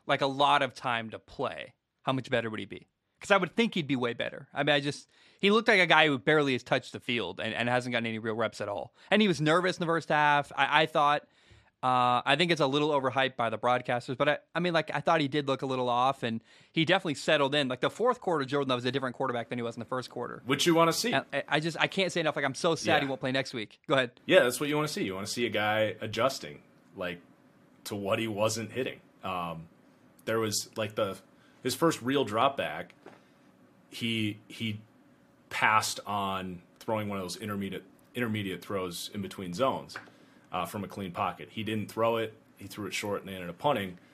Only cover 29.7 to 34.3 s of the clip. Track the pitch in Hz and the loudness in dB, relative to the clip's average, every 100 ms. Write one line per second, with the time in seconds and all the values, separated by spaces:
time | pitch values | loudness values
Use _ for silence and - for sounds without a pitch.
29.7 | _ _ _ _ _ - 113 110 101 - | _ _ _ _ _ -4 -2 0 -2 -6
30.7 | 110 107 113 101 90 - _ _ _ 131 | -6 -4 -2 -4 -4 -16 _ _ _ -6
31.7 | 127 165 - 120 139 113 110 139 - 82 | 0 0 0 -2 -2 0 2 2 0 -4
32.7 | 82 90 - - - _ _ _ _ _ | -6 -10 -16 -20 -20 _ _ _ _ _
33.7 | _ _ - 117 113 107 | _ _ -6 -4 -2 -2